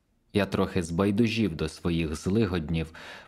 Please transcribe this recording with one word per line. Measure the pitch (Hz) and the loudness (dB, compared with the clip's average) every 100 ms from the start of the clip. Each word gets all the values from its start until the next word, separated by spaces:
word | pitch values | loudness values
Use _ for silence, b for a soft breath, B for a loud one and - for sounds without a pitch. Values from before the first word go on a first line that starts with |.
| _ _ _ | _ _ _
Я | 101 95 | 0 2
трохи | 98 95 95 | 2 0 0
збайдужів | 82 85 101 104 117 110 101 78 | 0 2 2 4 2 2 0 0
до | 80 | -6
своїх | - 87 82 80 78 | -4 -2 0 0 -2
злигоднів, | 92 104 104 90 76 82 78 B B B | 0 2 2 0 0 -2 -4 B B B